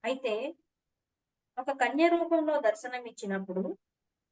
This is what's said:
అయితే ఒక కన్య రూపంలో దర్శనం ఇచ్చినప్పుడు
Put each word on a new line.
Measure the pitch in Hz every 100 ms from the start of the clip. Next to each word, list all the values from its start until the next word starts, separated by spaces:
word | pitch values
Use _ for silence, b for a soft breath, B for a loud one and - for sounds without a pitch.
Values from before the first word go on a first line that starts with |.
అయితే | 233 269 240 214 277 339 _ _ _ _ _ _ _ _ _ -
ఒక | 262
కన్య | 277 240 277 339
రూపంలో | 339 330 330 311 294
దర్శనం | 220 214 247 247
ఇచ్చినప్పుడు | 240 - 202 196 190 185 247 392 _ _ _ _ _